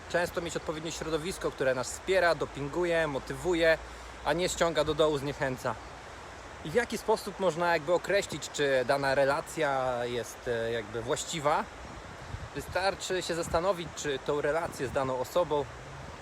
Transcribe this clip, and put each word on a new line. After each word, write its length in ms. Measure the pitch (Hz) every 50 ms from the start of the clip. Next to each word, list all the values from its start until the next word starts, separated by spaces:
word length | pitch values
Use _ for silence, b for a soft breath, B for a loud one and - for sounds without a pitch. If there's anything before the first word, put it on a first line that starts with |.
| - -
często 320 | - 170 175 165 - 185
mieć 160 | 170 160 -
odpowiednie 340 | 165 - - 156 156 156 165
środowisko, 600 | 143 - - 160 160 156 151 190 185 - - 151
które 240 | - - 139 131 127
nas 160 | 131 123 -
wspiera, 440 | - - - - 190 185 175 170 160
dopinguje, 720 | 143 139 - - 135 143 139 139 175 180 170 165 165 160
motywuje, 720 | 151 139 127 - - 139 131 135 180 175 165 165 160 160 - B B B B B B B B -
a 80 | 143 156
nie 160 | 170 180 160
ściąga 340 | - - 170 170 156 151 143
do 100 | 151 151
dołu, 240 | 147 156 156 151
zniechęca. 580 | 139 139 147 135 - 143 131 127 123 - 123 110 - - - - - - - - - - - - - - - - - -
I 40 | 160
w 40 | 151
jaki 240 | 240 240 - 226
sposób 420 | - - - 220 - - 208 180 -
można 340 | 190 175 147 165 175 175 170
jakby 200 | 160 143 165 175
określić, 560 | 165 - - 190 202 - - - 147 - - -
czy 320 | - 147 139 135 127 123
dana 280 | 117 139 143 139 135 135
relacja 840 | 139 139 135 143 160 156 - - 160 151 143 135 131 131 131 123 120 120
jest, 420 | 123 120 117 110 - - - -
e, 240 | 127 117 113 113 117
jakby 300 | 117 117 104 101 110 117
właściwa? 600 | 110 127 151 - - - 170 160 135 143 160 190 226 - - - - - - - - - - - - - - - - - -
Wystarczy 640 | 143 - - - 180 190 196 180 - - - 190 180
się 140 | 160 - 170
zastanowić, 540 | 165 165 175 - 165 170 196 196 175 170 151 -
czy 240 | - - 147 135 131 -
tą 160 | - 147 147
relację 460 | 151 147 147 160 170 - - - 139
z 40 | 117
daną 280 | 127 143 135 131 127 127
osobą 460 | 127 - - 180 175 - 151 147 139 - - - - - - - - - - -